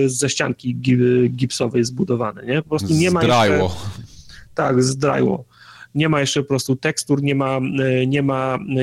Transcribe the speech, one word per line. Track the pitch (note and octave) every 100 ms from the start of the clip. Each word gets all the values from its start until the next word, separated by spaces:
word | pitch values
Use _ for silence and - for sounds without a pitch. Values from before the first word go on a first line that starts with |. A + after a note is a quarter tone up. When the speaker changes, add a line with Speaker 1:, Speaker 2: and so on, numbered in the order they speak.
| C3+
Speaker 1:
ze | B2+ C#3
ścianki | - C3+ B2 B2+ A#2+
gi-, | B2+ B2 B2 B2 B2
gipsowej | B2 B2+ - A#2+ B2
zbudowane, | A#2 B2+ F3+ A#2 A2 F#2+ A2+
nie? | D3
Po | D3+
prostu | D3+ G2+
nie | D#3 F3+
ma | F3
Speaker 2:
Z |
Speaker 1:
jeszcze | D#3+ A#2+ G#2
Speaker 2:
drywall. | D3 F2+ - G2+ - A2+ - - - - -
Speaker 1:
Tak, | C#3+ B2+
z | B2+ C3+
drywall. | C#3+ C3 B2+ - - _ - - - C#3+
Nie | D#3+
ma | D3+
jeszcze | C#3 D3
po | C#3
prostu | C3+ - C3
tekstur, | D#3 - - C#3+
nie | C#3+ C#3
ma, | C3+ C3
e, | C3 C3+ C3 B2+ C3
nie | C#3+
ma, | C#3 C3 C3 B2+ - C3